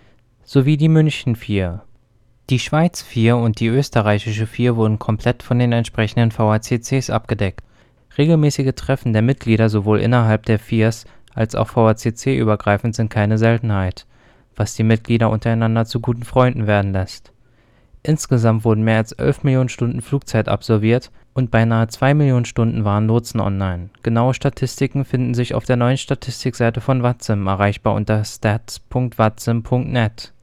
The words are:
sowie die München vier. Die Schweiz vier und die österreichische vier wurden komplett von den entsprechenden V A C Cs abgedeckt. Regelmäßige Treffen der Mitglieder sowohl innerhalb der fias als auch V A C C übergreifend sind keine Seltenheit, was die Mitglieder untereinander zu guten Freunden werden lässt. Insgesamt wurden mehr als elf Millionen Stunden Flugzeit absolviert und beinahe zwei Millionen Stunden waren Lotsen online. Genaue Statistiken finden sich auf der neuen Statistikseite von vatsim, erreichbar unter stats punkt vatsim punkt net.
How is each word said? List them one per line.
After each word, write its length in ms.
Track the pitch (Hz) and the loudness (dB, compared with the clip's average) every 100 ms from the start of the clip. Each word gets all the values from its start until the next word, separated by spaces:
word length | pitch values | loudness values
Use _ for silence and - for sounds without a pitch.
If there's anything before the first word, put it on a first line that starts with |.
| _ _ _ _ | _ _ _ _
sowie 340 | - 139 135 151 | -2 0 2 2
die 100 | 160 | 4
München 480 | 160 156 - 135 110 | 4 2 0 -4 -4
vier. 460 | - 101 90 98 - - _ _ _ _ - | -2 -2 -2 -6 -14 -20 _ _ _ _ -4
Die 100 | 127 | -2
Schweiz 420 | - 147 175 - | 0 0 0 -2
vier 340 | - 117 113 120 | -8 0 2 4
und 240 | 117 104 | 0 0
die 80 | 113 | 0
österreichische 800 | 131 139 120 104 104 113 107 110 | 0 0 0 2 0 -2 -4 -4
vier 300 | - 123 113 | -2 0 2
wurden 200 | 110 107 | 0 0
komplett 460 | - 110 120 123 | -2 -2 -2 -2
von 160 | - 120 | -2 0
den 140 | 123 | 2
entsprechenden 580 | 117 113 - 107 - 117 | 0 -2 -2 -2 2 0
V 180 | 110 110 | 2 2
A 120 | 107 | 0
C 180 | - 120 | 0 -6
Cs 300 | - 135 - | -2 -4 -2
abgedeckt. 540 | 110 - 104 98 - - _ _ _ _ - | -4 -4 -4 -4 -6 -16 _ _ _ _ 0
Regelmäßige 560 | 151 160 147 - 131 - | 2 4 2 0 -2 -2
Treffen 380 | - 135 120 | -2 -2 0
der 80 | 107 | 2
Mitglieder 480 | 117 139 117 110 110 | 2 0 0 2 2
sowohl 300 | 107 101 104 | 2 2 2
innerhalb 460 | 117 123 110 107 - | 2 2 4 2 2
der 120 | 107 | -2
fias 480 | - 113 110 110 - - - - | 0 0 0 -2 -10 -20 -12 -4
als 180 | 110 | -2
auch 140 | 110 110 | -2 -2
V 200 | - 113 | 2 2
A 80 | 110 | 2
C 200 | 120 110 | -2 -4
C 200 | 135 131 | -2 0
übergreifend 600 | 113 104 - 101 117 110 | 0 0 0 0 0 -2
sind 160 | 107 | -2
keine 260 | 107 104 110 | 0 0 2
Seltenheit, 680 | 113 117 113 98 92 - - _ _ _ _ - | 2 2 0 -2 -2 -6 -14 _ _ _ _ -6
was 180 | 107 | -4
die 80 | - | 0
Mitglieder 480 | 110 113 - 117 113 | 2 2 2 0 2
untereinander 560 | 107 117 113 113 113 113 | 0 -2 0 0 0 -2
zu 140 | 120 | -4
guten 240 | 120 120 | -4 -6
Freunden 420 | 117 131 127 117 107 | -2 2 2 2 0
werden 280 | 104 98 | 0 0
lässt. 380 | 95 90 - - _ _ _ _ _ _ - | -2 -4 -8 -20 _ _ _ _ _ _ -10
Insgesamt 640 | - 156 - 123 113 110 113 | -2 -2 0 2 2 2 2
wurden 180 | 107 | 2
mehr 140 | 110 110 | 2 0
als 140 | 110 | -2
elf 320 | - 135 139 | -2 -2 0
Millionen 260 | 143 131 127 | 0 0 0
Stunden 320 | - 120 123 | -2 -4 -4
Flugzeit 480 | - 139 - 117 - | -4 -6 -2 -2 0
absolviert 600 | - - 107 110 - - - _ - | -2 0 2 2 0 -2 -20 _ -4
und 160 | 123 | 0
beinahe 380 | 113 113 113 113 | 2 2 2 0
zwei 260 | - 131 147 | 0 2 4
Millionen 300 | 143 127 117 | 4 2 0
Stunden 400 | - 113 113 104 | 0 0 0 0
waren 200 | 104 110 | 0 2
Lotsen 340 | 117 117 113 | 0 0 -4
online. 520 | 98 98 95 90 90 _ | -2 -2 -2 -4 -10 _
Genaue 320 | 117 117 123 | -2 0 0
Statistiken 720 | 127 139 - 131 - 139 139 131 | 0 -2 -2 -6 -4 -4 -2 -4
finden 300 | 127 123 120 | -2 -2 -2
sich 180 | 123 | -2
auf 120 | 139 - | -4 -2
der 100 | 123 | 0
neuen 220 | 120 131 | 2 0
Statistikseite 840 | - 139 - - 131 - 117 117 | -4 -6 -6 -6 -6 -2 -2 -2
von 220 | 127 131 | -2 0
vatsim, 420 | 120 120 - 104 95 | 0 -2 -4 -2 -2
erreichbar 480 | 98 101 - 110 | 0 0 0 -2
unter 300 | 104 104 107 | -2 0 -2
stats 560 | 107 - 113 110 - - | -2 -4 -2 -2 -6 -18
punkt 400 | - 127 127 - | -8 -4 -4 0
vatsim 420 | 110 113 - 117 | 0 0 -4 -2
punkt 300 | 113 127 156 | 0 -2 0
net. 420 | 123 107 - - - | 0 0 -4 -20 -20